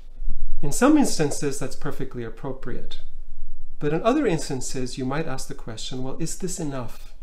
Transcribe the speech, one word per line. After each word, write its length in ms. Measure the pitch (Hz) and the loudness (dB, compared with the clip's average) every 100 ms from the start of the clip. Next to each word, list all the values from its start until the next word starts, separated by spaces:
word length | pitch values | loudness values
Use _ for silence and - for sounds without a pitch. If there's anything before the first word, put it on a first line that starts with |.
| - - - - - - | -14 0 6 8 10 8
In 120 | 147 | 8
some 240 | - 262 311 | 4 4 4
instances, 600 | 214 - 147 - 143 131 | 4 0 0 -2 -4 -4
that's 180 | 131 - | -2 0
perfectly 480 | 143 - 123 123 | 0 -2 -4 -8
appropriate. 760 | 113 - 135 - 123 104 - - - - - - - - - - | -12 -10 -10 -6 -4 0 0 0 0 -2 -2 0 2 2 0 0
But 140 | 147 | -2
in 100 | 165 | -2
other 240 | 220 294 240 | 0 0 0
instances, 720 | 160 - 135 - 131 127 - | -4 -4 -6 -6 -6 -6 -8
you 80 | |
might 220 | 131 143 160 | -8 -6 -6
ask 200 | 131 - | -4 -6
the 80 | |
question, 480 | 131 - 113 - 127 | -8 -10 -10 -10 -8
"Well, 140 | 131 131 | -6 -4
is 200 | 160 - | -6 -6
this 200 | 180 - | -8 -8
enough 560 | 151 135 117 - - - | -8 -8 -8 -10 -12 -10